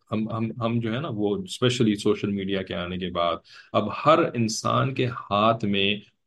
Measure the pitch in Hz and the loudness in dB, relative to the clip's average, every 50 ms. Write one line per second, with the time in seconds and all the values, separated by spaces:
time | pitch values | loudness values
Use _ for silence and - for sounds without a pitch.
0 | _ - 110 110 110 107 110 107 113 110 - 120 113 117 117 117 113 113 110 127 | _ -6 -4 -4 -2 -2 -4 -4 -4 -4 -4 -4 -2 -2 0 0 -2 -2 -4 -4
1 | 156 165 113 104 104 101 101 95 92 - - - 127 123 123 - 120 110 104 104 | -6 -6 -4 -2 0 0 -2 -2 -6 -8 -4 0 0 2 4 4 2 2 2 2
2 | - 107 101 - - 104 101 98 95 95 98 95 95 - 92 90 87 87 92 90 | 2 0 0 0 0 -2 -2 -2 -2 -2 -2 -4 -4 -4 -6 -6 -6 -6 -6 -6
3 | 92 90 87 85 85 85 82 85 _ - - - - _ - 110 104 104 95 - | -4 -2 0 0 0 0 0 -4 _ -16 -20 -20 -8 _ 0 0 0 0 -2 2
4 | - 147 160 165 160 127 - 120 117 107 - - - 113 117 120 123 135 131 131 | 4 6 6 6 4 2 0 0 0 0 0 -2 -2 0 2 2 0 0 0 -2
5 | 131 120 123 - - - 98 101 107 113 113 113 - 101 101 98 98 98 104 101 | -2 -2 -4 -6 -4 -2 2 4 4 4 2 2 0 0 2 2 2 2 0 -2
6 | - _ _ _ _ | -6 _ _ _ _